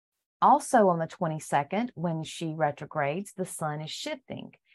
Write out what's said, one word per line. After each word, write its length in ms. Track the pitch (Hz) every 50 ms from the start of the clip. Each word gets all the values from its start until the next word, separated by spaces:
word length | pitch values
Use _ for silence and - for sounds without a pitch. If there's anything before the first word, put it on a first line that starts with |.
| _ _ _ _ _ _ _ - 170
also 460 | 202 254 294 269 - - 240 208 190
on 100 | 175 165
the 80 | 165
twenty-second, 840 | 160 - - 180 160 156 156 - - - 143 143 143 - 202 247 247 -
when 300 | 185 165 175 165 160 156
she 300 | - - - 175 160 156
retrogrades, 760 | 160 156 147 139 - 151 - - 156 147 139 147 180 208 - -
the 100 | - 185
sun 340 | 180 - - 165 151 147 151
is 100 | 156 151
shifting. 640 | - - - 294 311 - _ - - - - - - _ _ _ _